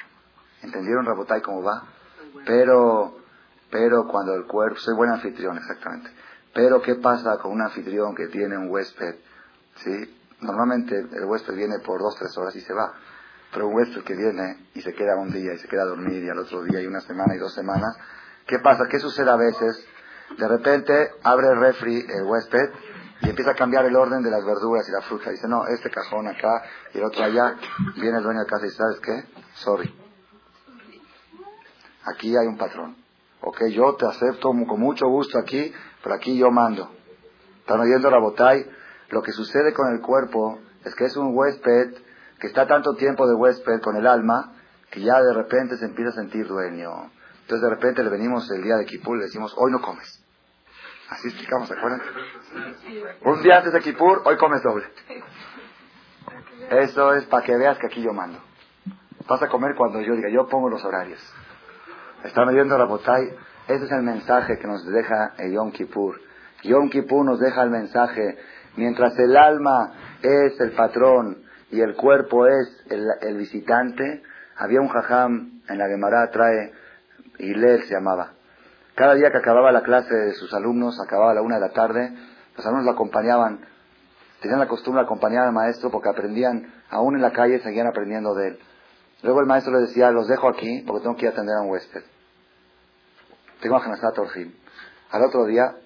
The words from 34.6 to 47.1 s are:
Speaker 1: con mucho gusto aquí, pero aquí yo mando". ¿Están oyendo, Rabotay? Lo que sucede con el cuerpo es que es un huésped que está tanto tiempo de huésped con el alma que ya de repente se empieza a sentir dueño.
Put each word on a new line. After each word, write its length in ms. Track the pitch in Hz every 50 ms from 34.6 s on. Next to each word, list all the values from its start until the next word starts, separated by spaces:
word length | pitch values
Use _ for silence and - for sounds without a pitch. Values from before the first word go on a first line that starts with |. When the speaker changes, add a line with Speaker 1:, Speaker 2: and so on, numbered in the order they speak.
| 120
Speaker 1:
con 120 | 117 107 104
mucho 280 | 120 135 151 - 143
gusto 300 | 127 131 143 139 131 - 120
aquí, 340 | 110 - 131 139 147 160 165 - - - - _ -
pero 120 | 101 101
aquí 220 | - - 123 131
yo 140 | 123 123 123
mando". 380 | 120 120 117 113 107 95 90 - - - _ _ - _ _ - _ _ _ _ _ _
¿Están 200 | - - 101 110
oyendo, 280 | 117 120 127 131 131 139
Rabotay? 600 | 127 120 110 104 104 - 120 127 135 139 135 - - - - - - - - -
Lo 120 | 107 110
que 100 | 104 110
sucede 420 | 104 110 110 104 - 139 147 156 151
con 180 | 143 135 127
el 100 | 117 110
cuerpo 580 | 117 120 127 135 131 120 120 113 107 110 110 110 - _ _ _ -
es 100 | - -
que 100 | - 123
es 120 | 131 131
un 180 | 143 139 135 120
huésped 600 | 127 135 143 139 139 - 123 120 123 127 123 123 - - _ - - - - _ -
que 80 | -
está 200 | 104 - 131 135
tanto 280 | 131 147 - 143 147 127
tiempo 320 | 110 135 139 135 135 135
de 80 | 123 117
huésped 460 | 110 123 127 123 123 - 120 113 113
con 140 | 110 - 107
el 100 | 107 110
alma 460 | 127 123 117 110 113 117 127 143 - - - - _ _ _ _ -
que 120 | - 95
ya 200 | 98 117 127 131
de 120 | 127 123 117
repente 440 | 110 107 - 123 127 131 123 127
se 80 | 117 117
empieza 260 | 104 - - 117 120
a 20 | -
sentir 340 | 110 104 - - 107 107
dueño. 640 | 92 95 95 92 90 87 85 85 85 85 82 - -